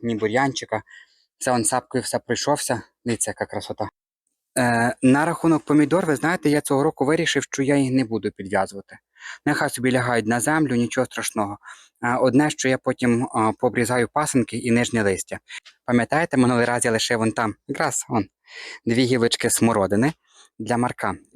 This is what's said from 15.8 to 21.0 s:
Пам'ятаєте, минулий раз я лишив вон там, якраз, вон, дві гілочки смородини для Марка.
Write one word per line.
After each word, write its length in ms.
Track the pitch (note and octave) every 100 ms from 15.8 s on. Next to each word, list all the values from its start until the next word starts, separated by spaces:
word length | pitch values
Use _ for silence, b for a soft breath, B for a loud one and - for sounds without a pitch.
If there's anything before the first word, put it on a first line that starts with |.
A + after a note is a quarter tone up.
| -
Пам'ятаєте, 500 | A#2+ A2+ D3 E3+ C3+
минулий 280 | B2 B2
раз 200 | A#2 A#2+
я 60 | A#2+
лишив 280 | A2 - A#2
вон 140 | A2+
там, 220 | G#2+ A2+ G#2 -
якраз, 380 | C#3 D#3 - -
вон, 180 | B2 G2 _ B B B B -
дві 180 | A#2
гілочки 460 | B2+ B2+ A#2 - A#2
смородини 600 | - A#2 A2 F#2+ G2+ C3+ - b b b -
для 180 | G#2+ A#2
Марка. 380 | B2 -